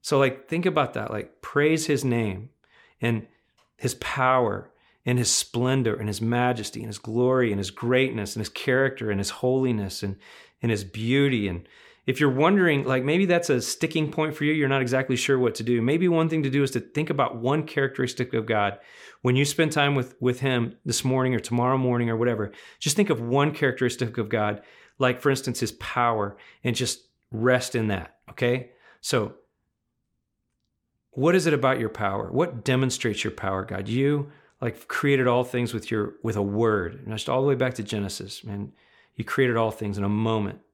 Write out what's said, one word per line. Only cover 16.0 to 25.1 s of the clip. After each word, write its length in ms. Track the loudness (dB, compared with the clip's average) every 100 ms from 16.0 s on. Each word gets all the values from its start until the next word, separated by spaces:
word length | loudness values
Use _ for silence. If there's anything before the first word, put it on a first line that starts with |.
| 2
one 220 | 2 2
thing 140 | 0
to 60 | 0
do 140 | 0
is 80 | 0
to 80 | -2
think 300 | -4 -4 -2
about 260 | 0 -2 0
one 280 | 0 0
characteristic 680 | -2 -2 -2 0 -4 -2 -2
of 120 | -2 0
God. 340 | 0 0 -2 -18 -20 -20 -2
When 140 | 2 2
you 80 |
spend 300 | 2 2 0
time 220 | 2 2 2
with, 200 | -2 -2
with 180 | -2 0
him 380 | 0 0 -2 -6 -4
this 180 | -2
morning 320 | 0 2 2 0
or 40 |
tomorrow 380 | 0 0 2 2
morning 320 | 2 0 0
or 60 | 0
whatever, 380 | 0 0 -4 -8 -20 -6
just 160 | -2 0
think 140 | 2
of 100 | 0
one 320 | 0 2 2
characteristic 680 | 2 -2 2 -2 0 -4 -4
of 120 | -2
God, 320 | 0 -2 -4 -12 -20 -20 _
like, 220 | 0